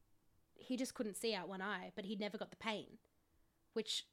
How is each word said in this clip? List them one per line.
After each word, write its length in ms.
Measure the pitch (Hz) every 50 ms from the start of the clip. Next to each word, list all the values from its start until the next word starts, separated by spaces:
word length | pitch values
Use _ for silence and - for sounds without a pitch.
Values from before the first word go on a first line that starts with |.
| - _ - - _ - - - - _ _
he 220 | - - - 254 220
just 160 | 262 247 -
couldn't 220 | - 254 214 185 -
see 160 | - 226 214
out 140 | 190 175 165
one 120 | 196 185
eye, 300 | 185 202 208 180 185 185 -
but 100 | - 196
he 100 | 190 220
never 220 | 196 214 208 - 208
got 120 | 202 175
the 40 | - -
pain, 400 | - 220 214 196 139 - - - - _ _ _ _ _ _ - - _ _ _ _ _ _
which, 320 | 226 214 - - - - -